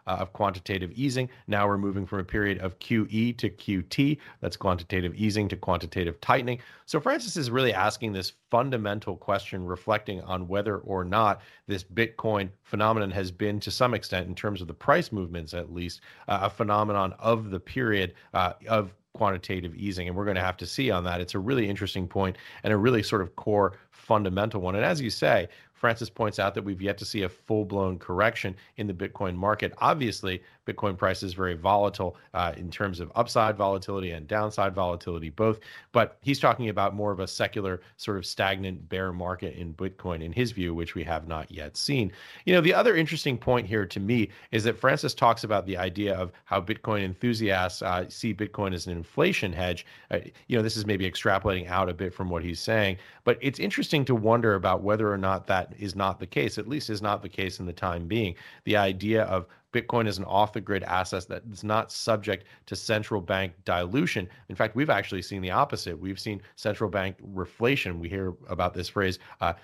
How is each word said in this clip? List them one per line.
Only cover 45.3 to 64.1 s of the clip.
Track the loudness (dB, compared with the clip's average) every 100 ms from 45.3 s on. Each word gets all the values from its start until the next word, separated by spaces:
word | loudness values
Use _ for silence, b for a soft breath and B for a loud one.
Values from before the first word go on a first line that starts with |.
| 4
about | 2 0
the | 0 -2
idea | -2 0 0
of | 0 -4 b
how | -2 -2
Bitcoin | 0 -4 -2 -2
enthusiasts, | -2 -2 -2 0 2 2 0 -2
uh, | -2 -2 -4
see | -6 -4
Bitcoin | -2 -4 -2 -2
as | -2 -6
an |
inflation | -8 -4 2 2 2 -2
hedge. | -2 -2 -4 B B B
Uh, | -6 -6 b -2
you | 0
know, |
this | 0 -2
is |
maybe | -2 0 -2
extrapolating | 0 2 4 2 0 0
out | 0 0
a |
bit | -2 -6
from | -4 -4
what | -2
he's | -4 -4
saying, | 0 2 2 0 B B
but | 0 2
it's | 0 -2
interesting | -2 -2 0 2
to | 2
wonder | 2 4 6 6 4
about | 4 2
whether | 2 2 2
or | 2
not | 0 0 2
that | 0 0 -6
is | -6
not | -2 -2 -2
the | -4
case, | -2 -2 -4
at | -6
least | -6 -4
is | -2
not | -2 -2
the | -4
case | -6 -6 -6
in | -8
the |
time | -4 -4 -4 -2
being. | -2 -2 -4 B B
The | 0 4
idea | 4 2 2 2
of | 2 0 -4 b _
Bitcoin | -4 0 2 2
as | -2
an |
off-the-grid | 0 2 2 0 -2 -2
asset | 0 -2 0 -4 -6
that | -10 -10
is | -8
not | 0 0 0
subject | -2 0 0 0 -4 b b -10
to |
central | -6 0 0 0 -2
bank | 0 0 0 -4
dilution. | 0 0 2 0 0